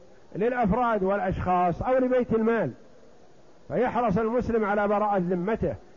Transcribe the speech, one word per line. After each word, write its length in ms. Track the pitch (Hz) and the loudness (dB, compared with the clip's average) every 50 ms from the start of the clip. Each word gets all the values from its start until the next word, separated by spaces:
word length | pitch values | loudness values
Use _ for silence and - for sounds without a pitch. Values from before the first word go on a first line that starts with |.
| - - - - - - - | -20 -20 -20 -20 -20 -14 -6
للأفراد 640 | - 202 240 254 247 240 190 202 240 247 233 226 208 185 | -2 -2 -2 0 0 0 0 2 2 2 0 0 0 0
والأشخاص 800 | 190 196 202 185 190 175 - - 180 180 180 180 180 165 - - | 0 0 0 -2 -2 -2 -2 0 0 2 2 2 2 0 -2 -2
أو 160 | 233 262 262 | 0 2 2
لبيت 340 | 254 254 254 254 240 - 220 | 2 2 2 0 0 0 0
المال، 380 | 226 220 226 233 226 180 131 113 - - - - - - - - - - - - - - - - - - - | 0 2 0 0 0 -2 -4 -6 -10 -18 -20 -20 -20 -20 -20 -20 -20 -20 -20 -20 -20 -20 -20 -20 -20 -14 -6
فيحرص 500 | 135 180 247 240 - 233 247 226 175 220 | -2 -2 -2 0 0 0 0 0 0 0
المسلم 460 | 226 220 233 254 220 208 226 226 214 | 0 0 0 -2 -2 0 0 0 0
على 240 | 196 208 208 208 202 | 0 0 0 2 2
براءة 300 | 208 202 208 208 202 196 | 2 0 0 0 0 0
ذمته، 560 | 180 170 190 180 170 202 226 - 190 160 117 - - - - | 0 0 -2 -2 -2 -2 -2 -2 -2 -4 -4 -6 -12 -20 -20